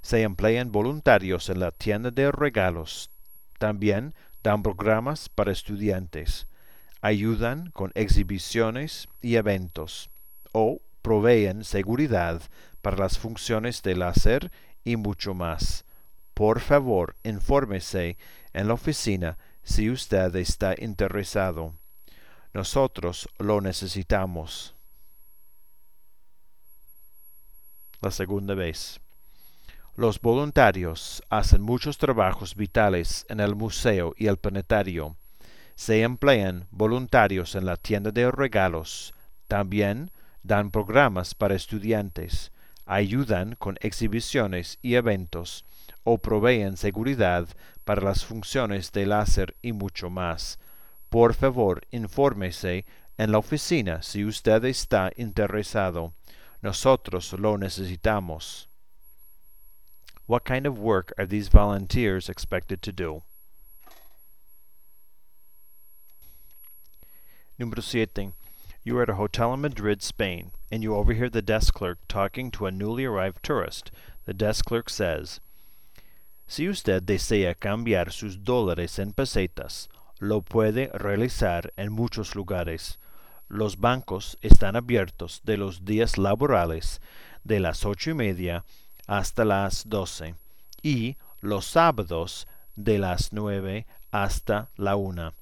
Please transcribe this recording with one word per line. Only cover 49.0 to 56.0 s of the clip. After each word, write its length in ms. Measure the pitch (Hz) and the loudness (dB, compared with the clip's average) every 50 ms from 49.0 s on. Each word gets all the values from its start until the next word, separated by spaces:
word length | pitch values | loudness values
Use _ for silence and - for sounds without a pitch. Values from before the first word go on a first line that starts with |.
| 98 | 2
láser 500 | 98 104 107 107 95 - - 95 90 - - | 4 4 4 6 6 6 6 4 -2 -4 -10
y 120 | - 120 113 | -8 -8 -6
mucho 360 | 101 101 98 - - 98 87 | -4 -6 -6 -6 -8 -8 -8
más. 500 | 90 92 90 85 82 - - - - - - - - - - - - - - - | -6 -4 -4 -4 -4 -6 -8 -10 -12 -14 -16 -18 -20 -20 -20 -20 -18 -20 -8 0
Por 260 | - 117 117 117 113 | 6 8 8 8 6
favor, 500 | - 139 135 127 127 110 95 90 - - - | 4 2 2 4 4 4 4 2 0 -4 -8
infórmese 920 | - 120 110 98 - 139 139 139 123 101 95 90 87 - - 92 90 92 95 - - - - - - - | -6 -6 -6 -4 2 2 2 4 2 0 -4 -6 -6 -4 -4 -4 -4 -4 -6 -10 -18 -20 -20 -18 -4 -2
en 120 | 110 107 | 0 4
la 60 | 107 | 4
oficina 640 | 107 107 - 156 147 - - 175 151 107 90 82 82 | 2 2 2 -4 -4 0 0 0 0 0 0 -4 -4
si 240 | - - - 101 104 | -6 -6 -4 -4 -4
usted 400 | 107 107 - - 113 110 113 117 | -4 -4 0 4 4 4 6 4
está 460 | 135 131 - - - 120 101 95 92 - | 2 -2 -2 -2 2 2 2 2 2 -2
interesado. 960 | - 120 110 95 113 104 95 92 107 101 - - 110 98 92 82 85 | -6 -10 -4 0 0 0 0 0 -2 -4 -2 0 0 0 0 0 -4